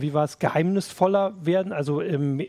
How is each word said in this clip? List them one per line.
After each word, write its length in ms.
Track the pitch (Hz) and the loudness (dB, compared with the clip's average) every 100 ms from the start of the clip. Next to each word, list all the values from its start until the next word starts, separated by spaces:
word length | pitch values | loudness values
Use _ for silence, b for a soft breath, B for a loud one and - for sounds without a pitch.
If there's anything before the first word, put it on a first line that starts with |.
wie 120 | 147 | -2
war's, 260 | 147 151 - | 0 0 0
geheimnisvoller 920 | 147 156 170 196 - - 185 196 196 190 | -2 2 2 0 -2 2 2 4 0 -2
werden, 320 | 160 185 190 | 0 0 0
also, 300 | 165 143 147 | -2 -2 -2
ähm, 400 | 196 147 143 135 | -2 0 0 -2